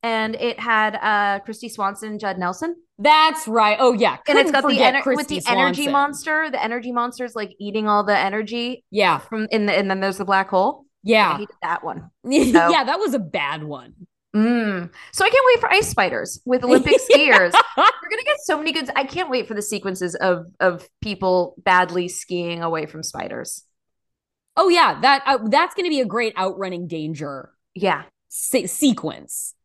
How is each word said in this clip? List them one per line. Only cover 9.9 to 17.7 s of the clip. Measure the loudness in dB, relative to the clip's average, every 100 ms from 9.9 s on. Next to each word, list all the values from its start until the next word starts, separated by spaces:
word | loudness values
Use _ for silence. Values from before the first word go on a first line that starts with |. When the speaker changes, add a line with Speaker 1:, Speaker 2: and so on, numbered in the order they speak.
Speaker 1:
then | -2
there's | -2 -4
the |
black | 0 0 2
hole. | 0 0 -2 _ _
Speaker 2:
Yeah. | 0 4 4
Speaker 1:
Yeah, | 0
he | -8
did | -10
that | -6 -6
one. | -6 -12 -14 _
Speaker 2:
<laughs> |
Speaker 1:
So | 0 2 4 4 4
Speaker 2:
Yeah, | 2
that | 0 -2
was | -2
a | -4
bad | -4 -6 -6 -6
one. | -10 -14 -16 -20 -20 _ _
Speaker 1:
Mm. | 0 2 2 -2 -6 -10 -16 -14
So | 0
I | 2
can't | 4 4
wait | 4
for | 4
Ice | 2 2
Spiders | 0 -2 -2 -8 -12
with | -2 -2
Olympic | 4 4 6 2
Speaker 2:
<laughs> | 6
Speaker 1:
skiers. | 4 6 4 6 4 2